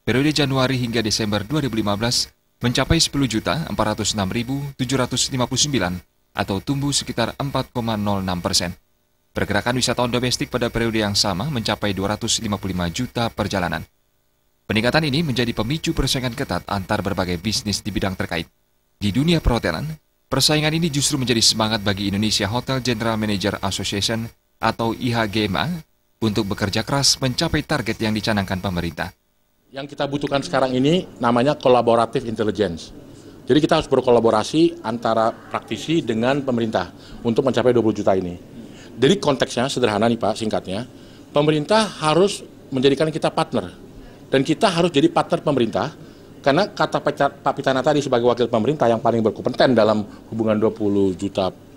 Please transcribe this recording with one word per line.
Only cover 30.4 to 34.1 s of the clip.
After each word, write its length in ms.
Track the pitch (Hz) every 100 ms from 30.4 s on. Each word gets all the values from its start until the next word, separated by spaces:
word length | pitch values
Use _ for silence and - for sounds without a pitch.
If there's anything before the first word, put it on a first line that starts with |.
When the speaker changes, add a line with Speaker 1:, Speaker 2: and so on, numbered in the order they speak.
| 139 131 131
Speaker 2:
ini 320 | 127 135 180 - -
namanya 320 | 123 120 131 151
collaborative 640 | 135 127 117 113 113 139
intelligence. 720 | 117 107 107 95 98 80 - - - - - -
Jadi 160 | - 135
kita 240 | 156 160
harus 80 | 147
berkolaborasi 880 | 131 127